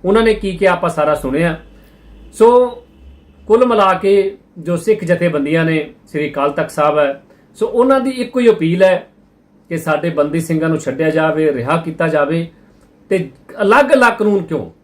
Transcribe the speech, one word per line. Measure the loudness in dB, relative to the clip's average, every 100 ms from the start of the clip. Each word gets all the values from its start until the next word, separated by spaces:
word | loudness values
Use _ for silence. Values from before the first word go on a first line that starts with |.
ਉਹਨਾਂ | 2 2
ਨੇ | 2
ਕੀ | 0 -4 0
ਕਿਹਾ | 0
ਆਪਾਂ | 2 -2
ਸਾਰਾ | 0 0
ਸੁਣਿਆ। | 0 -2 -2 -2 -4 -14 -20 _ _ -20 -20 -20
ਸੋ | 2 4 6 2 -4 _ _ -20 -20 _ _ 0
ਕੁੱਲ | 2
ਮਿਲਾ | 2 2 2
ਕੇ | 2 2 2 0 -6 _ -14
ਜੋ | -6 -4
ਸਿੱਖ | 0 -2
ਜਥੇਬੰਦੀਆਂ | 0 0 0 -2 0 0
ਨੇ, | 0 -2 -4 -14 _
ਸ਼੍ਰੀ | -6 -6
ਅਕਾਲ | -2 -2
ਤਖਤ | -2 -6
ਸਾਹਿਬ | 0 0 2
ਹੈ, | -2 -4 _ _ _
ਸੋ | -6 -4
ਉਹਨਾਂ | 0 2 2
ਦੀ | 0
ਇੱਕੋ | -6 -6 2
ਹੀ | 2
ਅਪੀਲ | 2 0 2
ਹੈ | 2 2 -4 _ _ _ _ _ _
ਕਿ | -8
ਸਾਡੇ | -2 -2 -2
ਬੰਦੀ | -2 -2 -2
ਸਿੰਘਾਂ | -2 -2 0
ਨੂੰ | -2
ਛੱਡਿਆ | -4 -2 0
ਜਾਵੇ, | 0 0 0 0
ਰਿਹਾ | -2 -2 -2
ਕੀਤਾ | -4 -4 -2
ਜਾਵੇ। | 0 0 -2 -6 _ _ _ _ _ _
ਤੇ | -4 -4 -14 -20 -4
ਅਲੱਗ-ਅਲੱਗ | 2 2 4 4 2
ਕਾਨੂੰਨ | 2 0 0
ਕਿਉਂ? | -2 -8 -8 _